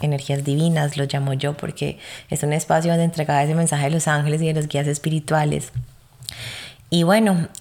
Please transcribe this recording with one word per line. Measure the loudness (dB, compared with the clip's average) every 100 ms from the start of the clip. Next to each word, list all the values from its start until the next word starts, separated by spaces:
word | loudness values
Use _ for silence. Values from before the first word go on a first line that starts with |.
energías | -2 -2 -2 -2
divinas, | 0 2 2 2 0 -2
los | -2
llamo | -2 -2
yo | -2 -2 -4
porque | -8 -6 -6 -6 -14 -18 -6
es | -2
un | 0
espacio | 0 2 2 4
donde | 2 2
entregaba | 0 0 2
ese | 2 2
mensaje | 2 2 0
de |
los | 0 2
ángeles | 2 2 0
y | 0
de |
los | 0 -2
guías | -2 0
espirituales. | -2 -2 -2 0 0 2 -2 -4 -10 -10 -14 -20 -18 -14 -12 -12 -12 -16 -20 -2
Y | 2
bueno, | 4 4 4 2 0 0